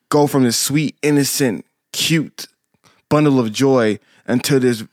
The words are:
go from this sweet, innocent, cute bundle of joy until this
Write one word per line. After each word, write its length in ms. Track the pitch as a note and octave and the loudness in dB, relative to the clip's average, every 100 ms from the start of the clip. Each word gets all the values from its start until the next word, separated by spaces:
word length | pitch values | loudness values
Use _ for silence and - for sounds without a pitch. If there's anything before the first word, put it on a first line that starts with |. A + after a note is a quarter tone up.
| _ | _
go 180 | D3+ D3 | 0 2
from 160 | C#3 | 2
this 120 | B2 A2+ | 0 0
sweet, 400 | - C#3+ D3 - | -2 -2 -4 -4
innocent, 640 | D3 D3 C3+ - C3 F2 - _ _ | 0 0 0 -2 -2 -2 -10 _ _
cute 540 | - - E3 B2+ - - _ _ _ _ _ _ | -8 -2 -2 -2 -10 -20 _ _ _ _ _ _
bundle 300 | D3+ D3+ C3+ | 2 4 2
of 140 | A2+ | 0
joy 460 | G#2+ C3+ C3 A2 G2 - _ - | 0 2 2 2 -2 -8 _ -4
until 320 | A#2+ - C#3 | -4 0 2
this 220 | B2 A2+ G#2+ | 2 -2 -8